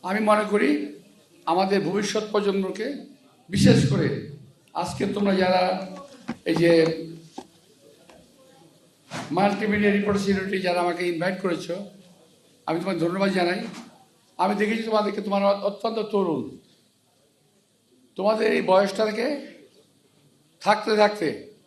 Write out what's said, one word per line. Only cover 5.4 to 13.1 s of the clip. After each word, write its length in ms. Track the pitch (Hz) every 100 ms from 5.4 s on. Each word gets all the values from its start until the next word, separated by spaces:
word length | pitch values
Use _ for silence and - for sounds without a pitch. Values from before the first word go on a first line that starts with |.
| 180 185 185 185 - - - - - - -
এই 100 | 165
যে 300 | 170 165 160 160 - - - - - _ _ _ - - - - - _ - - - _ _ _ _ - -
মাল্টিমিডিয়া 600 | - 202 202 214 208 208
রিপোর্ট 280 | 202 202 202
সিকিউরিটি 400 | 196 190 190 202
যারা 220 | 180 175
আমাকে 260 | 175 170 180
ইনভাইট 340 | 170 175 190
করেছো, 480 | 190 165 - 175 202 - - - _ _ _ _ -
আমি 140 | 165
তোমাকে 200 | 185 180
ধন্যবাদ 320 | 165